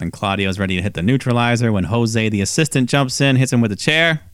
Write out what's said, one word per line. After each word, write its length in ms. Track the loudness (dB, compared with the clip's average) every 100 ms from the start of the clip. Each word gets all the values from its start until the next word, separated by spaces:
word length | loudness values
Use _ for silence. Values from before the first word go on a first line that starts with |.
and 120 | -10
Claudio's 460 | -6 -4 -2 -2 -2
ready 180 | -2 -2
to 60 |
hit 120 | -4
the 80 | -2
neutralizer 720 | 0 0 0 0 2 2 0
when 120 | 0
Jose, 440 | 0 0 0 0 0
the 120 | 0
assistant, 480 | -2 0 0 0 2
jumps 320 | 2 0 0
in, 160 | 2 2
hits 160 | 2
him 80 | 2
with 120 | 2
a 40 | 0
chair. 440 | 0 2 2 0 -6